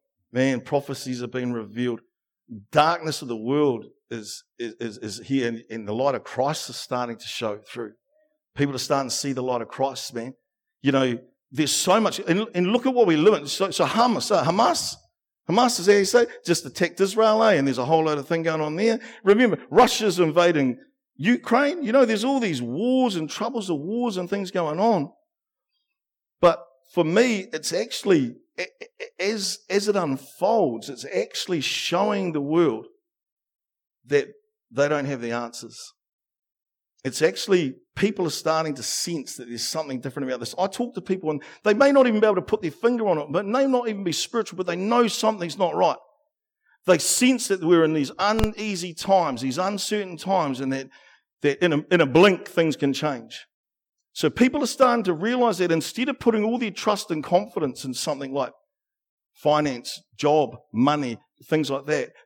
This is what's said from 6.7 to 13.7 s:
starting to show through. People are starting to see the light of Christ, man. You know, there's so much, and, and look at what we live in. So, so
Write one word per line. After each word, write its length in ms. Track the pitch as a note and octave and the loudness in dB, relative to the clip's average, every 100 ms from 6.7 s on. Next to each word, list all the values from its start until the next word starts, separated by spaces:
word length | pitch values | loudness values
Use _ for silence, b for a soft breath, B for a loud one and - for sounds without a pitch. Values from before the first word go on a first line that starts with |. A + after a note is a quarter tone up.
| - | -14
starting 420 | - B2 A#2+ A2 | -8 -6 -6 -8
to 100 | - | -12
show 320 | - A2+ G#2 | -8 -6 -8
through. 340 | - A#2+ G#2+ - _ _ _ _ _ - | -12 -12 -12 -14 _ _ _ _ _ -4
People 180 | C#3+ | -2
are 60 | C3 | -2
starting 300 | - C#3 B2+ | -2 -2 -2
to 60 | - | -4
see 180 | C#3+ | -4
the 100 | C3 | -4
light 180 | B2+ A#2+ | -2 -2
of 60 | A2+ | -4
Christ, 460 | - C3+ B2 - A#2+ | -4 -4 -4 -10 -10
man. 180 | B2 - _ _ _ _ | -10 -14 _ _ _ _
You 100 | C3+ | 0
know, 280 | C3+ C3 A#2 - _ _ | 2 2 -2 -10 _ _
there's 200 | C3 C#3 | -2 -2
so 280 | - F3+ G#3+ | 0 2 4
much, 200 | G3+ - | 2 0
and, 280 | - F3+ A3 F3+ | -2 0 0 0
and 120 | F3+ | 2
look 140 | A#3+ C4 | 2 2
at 60 | |
what 120 | B3 G3 | 4 4
we 100 | D#3 | 6
live 200 | F#3+ F3+ | 6 4
in. 120 | C#3+ | 0
So, 220 | - | -4
so 160 | F#3+ | -2